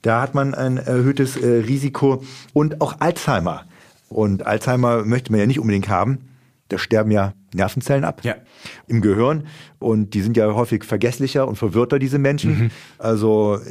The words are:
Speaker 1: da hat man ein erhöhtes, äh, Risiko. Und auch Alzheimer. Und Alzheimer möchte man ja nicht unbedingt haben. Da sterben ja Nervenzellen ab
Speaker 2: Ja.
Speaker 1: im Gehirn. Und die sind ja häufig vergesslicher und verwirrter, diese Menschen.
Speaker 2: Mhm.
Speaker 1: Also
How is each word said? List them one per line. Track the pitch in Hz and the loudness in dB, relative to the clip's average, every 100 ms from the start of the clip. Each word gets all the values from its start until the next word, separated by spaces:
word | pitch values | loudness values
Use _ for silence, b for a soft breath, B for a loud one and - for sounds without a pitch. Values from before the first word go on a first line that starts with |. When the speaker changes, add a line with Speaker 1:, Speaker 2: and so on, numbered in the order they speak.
Speaker 1:
da | 113 113 | 2 0
hat | 131 | 0
man | 139 139 | -2 -2
ein | 131 127 127 | -2 -2 -2
erhöhtes, | 123 127 127 139 131 131 | -2 0 2 2 -2 0
äh, | 123 | 2
Risiko. | 120 110 139 139 - 139 131 131 B B | 2 2 -2 -2 0 0 0 -6 B B
Und | 147 156 151 | 0 0 0
auch | 147 - | -4 0
Alzheimer. | 160 170 - 113 87 80 - b b b _ | -2 0 0 0 0 -6 -14 b b b _
Und | 110 104 98 - | -2 0 0 -2
Alzheimer | 107 - 123 123 117 | -2 0 2 2 2
möchte | 107 123 123 | 0 -2 0
man | 110 | 2
ja | 104 | 2
nicht | 135 | 2
unbedingt | 113 101 98 | 0 0 0
haben. | 92 107 135 b b b b _ | 0 0 -2 b b b b _
Da | 92 | -8
sterben | - 110 107 | 0 2 4
ja | 104 98 - _ | 2 2 -4 _
Nervenzellen | 92 98 - - 139 | -4 -2 -2 -2 0
ab | 160 - | 0 -4
Speaker 2:
Ja. | - - B B B B - | -6 -8 B B B B -2
Speaker 1:
im | 117 | 0
Gehirn. | 104 98 123 156 147 B B _ | 2 2 2 0 -6 B B _
Und | 123 110 101 | 0 0 0
die | 104 | -2
sind | 101 117 | 0 2
ja | 107 | 2
häufig | 107 120 110 | 2 0 -2
vergesslicher | - 104 113 127 135 143 135 | -2 -2 -2 -2 -2 0 -2
und | 110 | -2
verwirrter, | 110 95 123 143 | -2 0 2 0
diese | 135 139 | 0 0
Menschen. | 139 147 - 101 | 0 0 0 0
Speaker 2:
Mhm. | 113 B B B | 0 B B B
Speaker 1:
Also | 110 110 110 107 104 101 - | -2 0 2 2 2 -2 -4